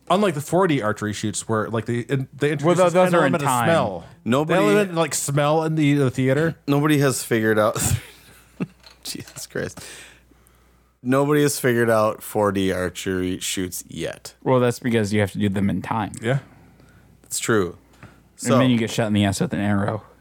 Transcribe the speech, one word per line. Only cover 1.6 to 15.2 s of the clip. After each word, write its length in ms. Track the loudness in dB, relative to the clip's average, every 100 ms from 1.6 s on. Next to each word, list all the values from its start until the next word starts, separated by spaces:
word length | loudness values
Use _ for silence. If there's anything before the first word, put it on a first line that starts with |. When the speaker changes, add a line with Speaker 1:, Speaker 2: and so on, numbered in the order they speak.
| -2
Speaker 1:
like, 160 | -4
they, 200 | -4 -4
they 480 | -2 -4 -4 -4 -2
introduce 100 | 0
Speaker 2:
Well, 100 | 2 4
tho-, 80 |
Speaker 1:
this 80 | 4
Speaker 2:
those 180 | 4 4
are 60 | 4
in 160 | 2
Speaker 1:
element 80 | 0
of 60 | 0
Speaker 2:
time. 160 | 2 2
Speaker 1:
smell. 400 | 2 0 -4 -12 -8
Speaker 3:
Nobody 340 | 0 0 2 2
Speaker 1:
They 60 | 4
element, 240 | 4 2
like, 200 | 0 -2
smell 500 | -2 -2 0 2 2
in 100 | 0
the, 180 | 2 2
the 180 | 4 2
theater. 460 | 0 0 2 0 -2 -2
Speaker 3:
Nobody 300 | 0 2 2
has 220 | 2 0
figured 360 | -2 0 2 4
out. 180 | 2 0
<laughs> 180 | -2 -2 -6 -20 -20 -20 _ -12 -12 _ -20 -18
Jesus 420 | -14 -14 -14 -16 -12
Christ. 340 | -8 -10 -12 -18 -20 -20 -20 _ _ _ _ _ _ _ _
Nobody 400 | -2 0 2 2
has 180 | 2 2
figured 300 | 0 2 4
out 320 | 4 2 -2
four 300 | -6 -2 0
D 200 | 2 0
archery 640 | 0 -4 -6 -4 -2 -2 -4
shoots 460 | -6 -6 -6 -8 -12
yet. 480 | -10 -8 -10 -18 -8
Speaker 2:
Well, 180 | 0 2
that's 180 | 2 0
because 340 | -2 0 0
you 80 | 0